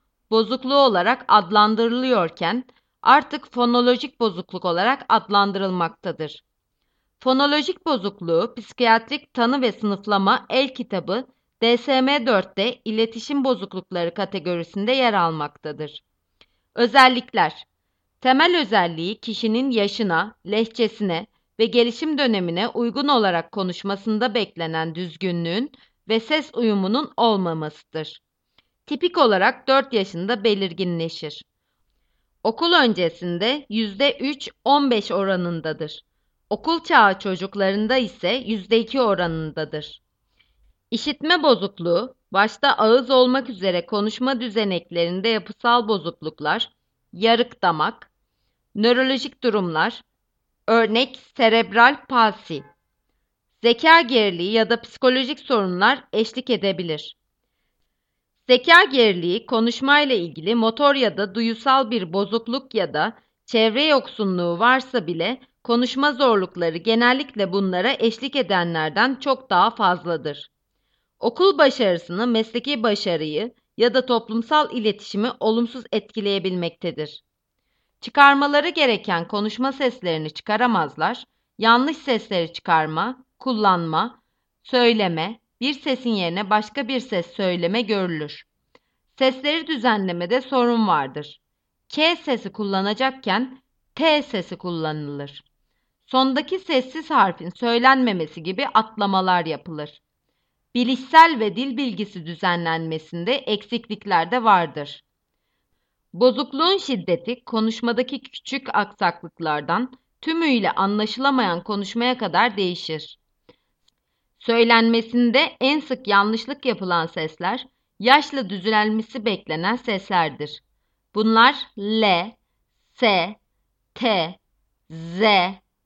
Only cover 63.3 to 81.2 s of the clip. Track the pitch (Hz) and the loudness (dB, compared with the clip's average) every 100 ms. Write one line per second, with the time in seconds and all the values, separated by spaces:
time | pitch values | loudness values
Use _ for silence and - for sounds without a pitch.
63.3 | _ - 233 220 220 311 277 - - 202 | _ -4 2 2 2 2 2 0 -4 -4
64.3 | 180 175 170 233 262 254 240 165 165 180 | -2 -2 2 2 2 0 -6 -4 -4 -4
65.3 | 254 _ _ - 233 247 247 294 254 262 | -6 _ _ -2 0 0 0 -2 2 2
66.3 | 208 185 175 170 160 214 226 240 262 285 | 2 0 -2 -4 -2 0 2 2 2 -4
67.3 | 208 190 196 196 180 214 269 226 220 269 | -4 -2 0 0 0 -2 0 -2 -2 -6
68.3 | 285 180 180 170 165 156 170 247 254 285 | -4 0 0 0 -2 -2 0 0 0 -2
69.3 | 254 - 180 208 226 196 180 165 160 147 | -4 0 2 2 2 0 2 -2 -4 -4
70.3 | 143 - _ _ _ _ _ _ _ 233 | -10 -16 _ _ _ _ _ _ _ -4
71.3 | 233 381 294 285 277 208 170 - 180 247 | 2 2 6 4 4 0 0 -4 -4 0
72.3 | 226 226 240 247 285 220 202 202 165 156 | 0 -2 -6 -6 -2 -2 -2 -2 -4 -4
73.3 | 151 233 - _ - 240 254 254 233 226 | -4 -6 -12 _ 0 2 2 0 -2 -2
74.3 | 226 226 302 285 240 214 202 - 196 233 | -6 0 0 0 -2 -4 -4 -8 -4 -4
75.3 | - 220 226 233 254 - 214 214 - 202 | -2 -2 0 -2 -8 -6 -6 -6 -6 -4
76.3 | 196 185 185 170 - 175 139 147 - _ | -2 -2 -4 -4 -6 -8 -8 -10 -12 _
77.3 | _ _ _ _ _ _ _ - - 277 | _ _ _ _ _ _ _ -6 6 6
78.3 | 277 285 294 320 330 269 214 - 170 170 | 6 4 2 0 0 0 0 -2 -4 -2
79.3 | 208 214 214 262 269 262 247 180 160 156 | -4 -4 -4 -4 -2 -4 -2 -4 -4 -6
80.3 | - - 208 247 202 147 - 170 240 | -10 -6 -2 0 0 -2 -2 -4 -4